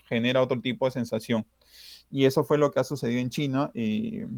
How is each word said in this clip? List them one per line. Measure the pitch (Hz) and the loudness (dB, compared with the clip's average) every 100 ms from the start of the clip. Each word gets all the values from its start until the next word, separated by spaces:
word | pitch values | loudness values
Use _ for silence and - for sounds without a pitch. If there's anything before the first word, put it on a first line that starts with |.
| - | -4
genera | 120 120 131 | 0 2 2
otro | 127 127 | 2 0
tipo | 127 113 | -2 -2
de | 131 | -2
sensación. | 127 117 113 - 113 - _ _ - - - - | -2 -4 -4 -2 -2 -2 _ _ -20 -20 -20 -8
Y | 139 135 | 2 4
eso | 143 | 4
fue | 143 147 | 2 4
lo | 143 | 4
que | 135 | 2
ha | |
sucedido | 127 139 120 123 | -2 -2 -2 -2
en | 123 | -2
China, | - 147 131 151 | -2 -2 0 -2
eh, | - 110 107 - - - | -2 -2 -2 -4 -6 -8